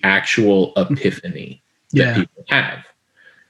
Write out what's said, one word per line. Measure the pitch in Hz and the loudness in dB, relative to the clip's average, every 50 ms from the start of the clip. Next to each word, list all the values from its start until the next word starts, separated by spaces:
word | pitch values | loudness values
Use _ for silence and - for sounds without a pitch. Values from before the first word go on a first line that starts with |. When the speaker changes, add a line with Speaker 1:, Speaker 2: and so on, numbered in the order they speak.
| - | 0
Speaker 1:
actual | 95 98 98 - - - 117 110 104 98 95 92 - - | 0 0 0 0 0 0 2 4 4 4 4 2 2 0
Speaker 2:
<laughs> | |
Speaker 1:
epiphany | 98 92 - 147 139 - - - - - - 165 151 - - 131 _ _ _ _ _ _ - | -2 0 0 -2 0 0 -2 -2 -4 -12 -12 -12 -12 -12 -14 -18 _ _ _ _ _ _ -2
that | - 139 | 0 2
Speaker 2:
Yeah. | - 120 117 | 2 2 2
Speaker 1:
people | 107 90 - _ - - - | 0 -2 -4 _ -16 -6 -2
have. | - 131 - - - - - - _ _ _ _ _ _ _ - _ _ _ _ | -2 -2 -2 -4 -8 -12 -16 -20 _ _ _ _ _ _ _ -20 _ _ _ _